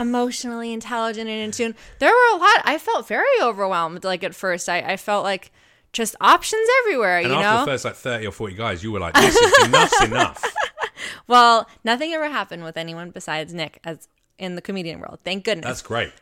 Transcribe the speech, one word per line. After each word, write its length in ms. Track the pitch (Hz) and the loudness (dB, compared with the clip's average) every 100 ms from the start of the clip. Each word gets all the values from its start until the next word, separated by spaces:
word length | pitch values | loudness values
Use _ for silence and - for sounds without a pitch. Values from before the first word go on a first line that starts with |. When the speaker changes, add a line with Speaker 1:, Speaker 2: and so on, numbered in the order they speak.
Speaker 1:
emotionally 720 | 240 247 247 - 247 233 233 | -2 -2 -2 -4 -10 -10 -8
intelligent 560 | 226 - 233 226 220 220 | -10 -6 -6 -4 -6 -8
and 120 | 220 | -8
in 100 | 214 | -6
tune. 240 | 226 226 - - - | -4 -6 -6 -14 0
There 120 | 294 | 4
were 240 | 480 480 370 | 6 6 4
a 20 | |
lot, 220 | 370 415 - | 4 4 2
I 120 | 311 | -2
felt 280 | 453 381 - | -2 -2 -2
very 340 | 233 508 480 | 0 2 2
overwhelmed, 640 | 247 196 190 175 160 175 | 2 0 -2 0 -2 -4
like, 200 | 190 180 | -6 -4
at 100 | 185 - | -6 -6
first. 320 | 190 175 - | -4 -4 -2
I, 120 | 175 | -4
I 160 | - 190 | -2 -6
felt 260 | - 208 | -2 -2
like 280 | 190 190 - _ _ _ _ | -2 -4 -8 _ _ _ _
just 220 | - 220 - | -6 -6 2
options 460 | 214 339 - 440 453 523 | 4 4 2 -2 2 2
everywhere, 360 | 453 269 190 175 | 2 2 2 2
Speaker 2:
And 80 | 180 | 2
Speaker 1:
you 60 | 147 | 2
Speaker 2:
after 80 | 208 | 2
Speaker 1:
know? 100 | 226 277 | 2 0
Speaker 2:
the 60 | |
first, 140 | 127 120 | -2 -4
like, 100 | - | -6
thirty 300 | 131 117 107 | -6 -6 -6
or 60 | |
forty 240 | - 104 92 | -8 -10 -6
guys, 260 | 113 85 | -6 -4
you 100 | 110 | -6
were 60 | 101 | -4
like, 140 | 85 | 0
"This 220 | 269 381 415 | 4 4 6
is, 180 | 440 539 | 6 6
Speaker 1:
<laughs> 40 | - | 6
Speaker 2:
enough's 360 | 523 440 427 | 4 4 2
enough." 540 | 392 - - - 466 855 554 622 - - - - - | 2 0 -2 -2 -8 -6 -8 -8 -10 -10 -14 -12 2
Speaker 1:
Well, 400 | 247 240 226 - _ | 6 8 6 0 _
nothing 300 | 226 247 320 | -4 -2 -2
ever 160 | 320 302 | -4 -4
happened 340 | 247 190 170 | -6 -8 -10
with 140 | 165 165 | -12 -10
anyone 340 | 165 165 175 | -10 -10 -14
besides 420 | 185 - 156 156 | -14 -8 -8 -6
Nick 260 | 170 151 _ | -8 -10 _
as 240 | 165 156 - _ _ - | -12 -12 -16 _ _ -12
in 160 | 185 175 | -10 -10
the 60 | |
comedian 400 | - 196 165 - | -8 -8 -8 -10
world. 180 | - - | -14 -12
Thank 200 | 175 190 | -8 -4
goodness. 220 | 220 175 123 | -4 -4 -4
Speaker 2:
That's 140 | 127 | -8
great. 300 | - 113 - - | -6 -4 -4 -8